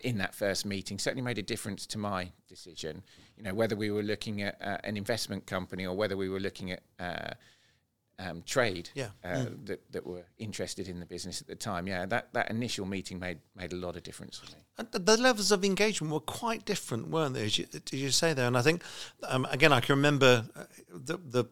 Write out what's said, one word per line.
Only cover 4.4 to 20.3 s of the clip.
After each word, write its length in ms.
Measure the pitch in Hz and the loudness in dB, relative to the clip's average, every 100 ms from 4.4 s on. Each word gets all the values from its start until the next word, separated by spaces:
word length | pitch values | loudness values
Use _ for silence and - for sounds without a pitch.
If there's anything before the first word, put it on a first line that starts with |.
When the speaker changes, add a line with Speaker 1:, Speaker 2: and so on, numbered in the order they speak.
Speaker 1:
at, 180 | 101 - | -4 -4
uh, 200 | 101 95 | -6 -6
an 140 | - 107 | -4 -6
investment 480 | 98 113 - 98 - | -2 -2 -2 -6 -4
company 400 | 92 90 92 92 | -6 -4 -6 -4
or 100 | 92 | 0
whether 220 | 107 95 | 0 0
we 120 | 95 | -2
were 100 | 95 | -2
looking 320 | 95 - 92 | -4 -6 -10
at, 100 | 92 _ - | -10 _ -10
uh, 340 | 90 80 76 - - _ _ _ _ _ _ - | -8 -6 -8 -12 -18 _ _ _ _ _ _ -12
um, 240 | 92 82 | -10 -10
trade, 480 | - 139 120 90 85 139 | -4 0 0 0 -8 -8
Speaker 2:
Yeah. 140 | 117 98 | -8 -8
Speaker 1:
uh, 40 | 90 | -4
Speaker 2:
Mm. 380 | 90 127 - 101 | -2 -2 -6 -8
Speaker 1:
that, 240 | 98 _ | -10 _
that 160 | - - | -10 -8
were 180 | 90 87 - | -10 -12 -12
interested 480 | 110 95 90 - 92 | -10 -6 -6 -6 -8
in 120 | 87 | -8
the 60 | 85 | -10
business 360 | 87 90 82 | -10 -8 -10
at 40 | - | -10
the 100 | 92 | -8
time. 300 | 113 90 90 | -4 -2 -2
Yeah, 220 | 92 92 | -2 0
that, 260 | 117 - | -2 -2
that 160 | 120 - | -2 -2
initial 380 | 110 120 - 95 | -2 -2 -2 -4
meeting 320 | 98 - 92 | -4 -6 -6
made, 180 | 90 82 _ - | -6 -8 _ -12
made 160 | 87 | -8
a 40 | 90 | -6
lot 200 | 90 85 | -6 -8
of 60 | |
difference 380 | - - - - | -10 -14 -12 -14
for 80 | - | -16
me. 160 | - _ - | -20 _ -12
Speaker 2:
And 120 | 233 | -6
the, 60 | 220 | 0
the 200 | 180 220 | 6 8
levels 340 | 254 214 190 | 8 4 4
of 120 | 202 | 4
engagement 480 | 196 190 214 208 156 | 4 4 4 2 0
were 100 | 151 | -2
quite 440 | - - 233 226 - | -2 -4 -2 -2 -2
different, 440 | 190 - 123 151 | -4 -2 -4 -2
weren't 260 | 156 147 127 | 0 0 0
they, 100 | 107 | 0
as 140 | - | 0
you, 80 | - | -2
as 220 | 127 - | -8 -8
you 160 | 135 139 | -4 2
say 240 | 127 165 | 4 4
there? 140 | 139 123 | 4 4
And 100 | 123 | 6
I 60 | |
think, 180 | 135 170 - - - - - | 4 4 0 -12 -14 -10 -2
um, 180 | 131 143 | -2 0
again, 200 | 139 156 | 6 8
I 80 | 127 | 8
can 160 | - 139 | 6 6
remember, 500 | 147 143 131 | 6 8 10